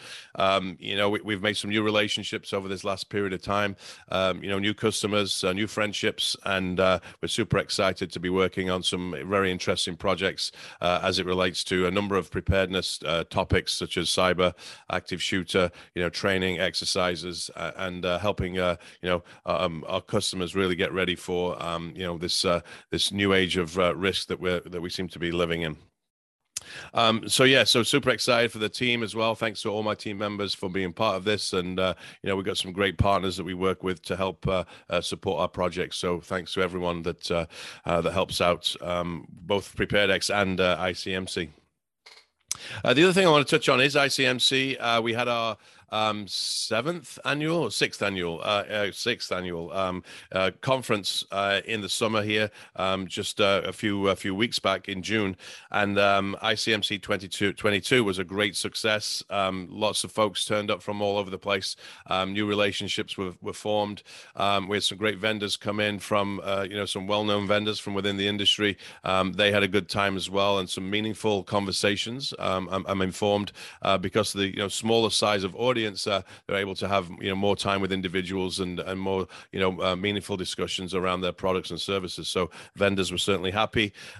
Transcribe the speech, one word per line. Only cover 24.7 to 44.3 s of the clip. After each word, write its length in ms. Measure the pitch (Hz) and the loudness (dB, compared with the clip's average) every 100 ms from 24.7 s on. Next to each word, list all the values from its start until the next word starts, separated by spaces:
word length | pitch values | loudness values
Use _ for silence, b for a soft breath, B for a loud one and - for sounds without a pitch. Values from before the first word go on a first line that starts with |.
| 87 | -8
we 100 | 87 | -6
seem 180 | - 90 | -6 -8
to 100 | 78 | -4
be 140 | 85 | -2
living 300 | 85 85 85 | 0 2 0
in. 140 | 82 76 - _ _ _ _ _ _ - B B B | -2 -6 -12 _ _ _ _ _ _ -14 B B B
Um, 360 | - 113 110 104 | 2 4 2 2
so 160 | - | 6
yeah, 200 | 131 135 | 8 8
so 180 | 110 127 | 6 4
super 280 | 110 143 123 | 4 2 2
excited 420 | 113 - 120 117 | 2 2 4 2
for 60 | 110 | 0
the 100 | 107 | -4
team 340 | - 123 120 | -2 0 0
as 120 | 110 | -2
well. 200 | 107 113 | -2 -2
Thanks 280 | 110 113 98 | 0 -4 -4
to 80 | 110 | -4
all 120 | 104 | -2
my 120 | 107 | -2
team 240 | 104 110 101 | -4 -6 -4
members 360 | 104 101 98 | -4 -2 -4
for 140 | - 98 | -4 -4
being 240 | 92 92 | -2 -4
part 240 | 82 110 95 | 0 0 0
of 80 | |
this, 280 | 95 104 - | 0 0 0
and, 280 | 95 90 92 | -2 -2 0
uh, 140 | 92 87 B B | 0 -2 B B
you 60 | 95 | -4
know, 80 | 98 | -2
we've 80 | |
got 140 | 95 92 | -2 -4
some 140 | 92 | -4
great 240 | 90 98 85 | 0 0 2
partners 400 | 101 98 92 90 | 2 2 0 -4
that 60 | |
we 100 | 87 | -6
work 280 | 90 92 90 | 0 0 0
with 200 | 92 90 | -2 -4
to 140 | - 90 | -4 -2
help, 300 | 95 90 95 | -2 -2 0
uh, 180 | 92 87 B - | 0 -2 B -4
uh, 120 | 87 | -2
support 400 | - 87 101 82 | -2 -4 -2 0
our 80 | 87 | -2
projects. 480 | - 90 85 76 - | -2 -2 -2 -4 -4
So 240 | 92 87 | -2 -2
thanks 320 | - 92 85 | -4 -6 -4
to 80 | - | -2
everyone 400 | 92 90 87 87 | 0 0 -2 -2
that, 280 | 82 82 - | -4 -6 -2
uh, 160 | 87 82 B B B | -2 -2 B B B
uh, 160 | - 85 | 0 0
that 100 | 85 | 2
helps 280 | 92 92 - | 0 0 2
out, 340 | 87 87 - - | 2 2 -2 -4
um, 440 | 85 87 87 85 - | -4 -2 -2 -6 -10
both 440 | - 85 101 - | -16 -2 -2 -2
Prepared 360 | - 101 104 101 | -2 2 4 4
X 200 | 92 - | 4 2
and, 300 | 101 95 92 | 2 2 4
uh, 160 | 92 85 | 4 4
I 140 | 92 | 0
C 200 | 87 - | -4 -4
M 120 | 92 92 | -6 -4
C. 240 | - 80 - _ _ _ _ - - _ _ _ B B B | -6 -6 -10 _ _ _ _ -20 -20 _ _ _ B B B
Uh, 100 | - | 4
the 80 | 127 | 8
other 100 | 180 | 8
thing 140 | 185 190 | 8 8
I 40 | |
want 160 | 147 135 | 8 6
to 100 | 156 | 4
touch 120 | - | 4
on 120 | 127 | 6
is 160 | 139 143 | 6 4
I 120 | 139 | 4
C 180 | - | 4
M 120 | 131 | 2